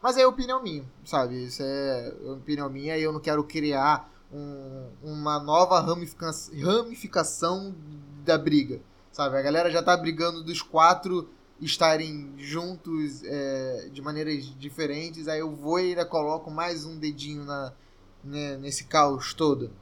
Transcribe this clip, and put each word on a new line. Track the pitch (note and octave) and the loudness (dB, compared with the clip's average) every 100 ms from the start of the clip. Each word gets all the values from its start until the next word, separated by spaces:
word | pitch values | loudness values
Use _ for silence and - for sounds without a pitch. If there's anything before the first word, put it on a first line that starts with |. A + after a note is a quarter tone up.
Mas | A#3+ B3+ | 2 6
é | B3+ | 6
opinião | B3+ B3 B3+ | 6 -2 -2
minha, | A#3+ D3+ C3 - | -2 -8 -10 -18
sabe? | - D3 B2 B2+ B2 | -2 0 0 -2 -8
Isso | B2 | -6
é | C#3 C#3 C#3 B2+ A#2+ - - | -6 -4 -2 -4 -4 -12 -12
opinião | C3+ C3+ D3 C#3+ | -12 -4 -4 -4
minha | C3+ D3 D#3+ | -6 -4 -2
e | |
eu | D#3 | 0
não | D#3 | -2
quero | - D3+ | 0 0
criar | D3 D#3+ D3+ C#3 C#3 D3 - - - | 0 -2 0 2 4 4 0 -20 -18
um, | C#3+ C#3+ C#3 C3+ C3+ B2+ F#2+ | -14 -12 -12 -12 -14 -14 -14
uma | D3+ D3+ D3 D3 | -12 -6 -2 -2
nova | C#3+ D#3 F3+ F3+ | 4 6 8 6
ramifica-, | D#3 E3+ E3+ - E3 D3+ - D#3 | 4 -2 -4 -8 -8 -8 -10 -4
ramificação | D3+ G#3+ A#3 A#3 G3 - D#3+ - E3+ F#3+ G3 F3+ - - - - | 2 2 2 -8 -4 -2 0 0 0 0 -6 -12 -14 -16 -16 -10
da | - D#3 | 2 4
briga, | D3+ D3+ B2+ B2 - - - | 6 4 2 -6 -12 -20 -20
sabe? | - C#3+ C3+ | -2 0 2
A | |
galera | C3+ D3+ E3+ | 2 4 4
já | E3 | 2
tá | E3 F3+ | 4 4
brigando | D#3+ D#3+ E3+ E3 | 4 0 -2 -2
dos | D#3+ - | -8 -8
quatro | - D#3+ D#3+ F3+ F#3 F3+ E3 - _ _ | -2 8 8 8 2 -4 -4 -14 _ _
estarem | D3+ - E3 D#3 D#3 D3+ C#3+ C#3 | -6 2 4 4 0 -8 -12 -14
juntos, | C#3+ D#3 F3 F3+ - D#3+ D3+ C3+ | -8 -6 -6 -8 -6 -4 -4 -6
é, | - C#3+ C#3 C3+ C3 B2 E2+ | -6 -4 -2 -4 -4 -6 -10
de | C#3 | -12
maneiras | C#3 D3+ D#3 D3+ C3 - | -8 -4 -4 -4 -6 -12
diferentes, | C#3+ D3 D3+ C#3+ E3 E3 D#3 | -14 -6 -4 -4 -8 -8 -6
aí | D#3 | -4
eu | D#3+ D3 | -4 -6
vou | C#3+ E3+ | -2 2
e | F#3 | 2
ainda | F3 E3+ | 0 -2
coloco | E3 D3+ D#3 D#3+ | 0 0 -2 -4
mais | D#3 E3+ E3 D#3 | -4 -4 -4 -8
um | D#3+ | -6
dedinho | D3+ C#3+ C#3+ D3+ | -6 -6 -8 -10
na, | C#3+ C#3+ C3 C3 - - - - | -8 -8 -8 -12 -20 -20 -20 -20
né, | C#3 C#3+ D3 C3+ | -10 -6 -6 -6
nesse | C#3 C#3 - | -6 -8 2
caos | D#3+ D3 C3+ - | 6 6 4 -4
todo. | - D#3 C3+ A#2+ - | 2 4 4 0 -10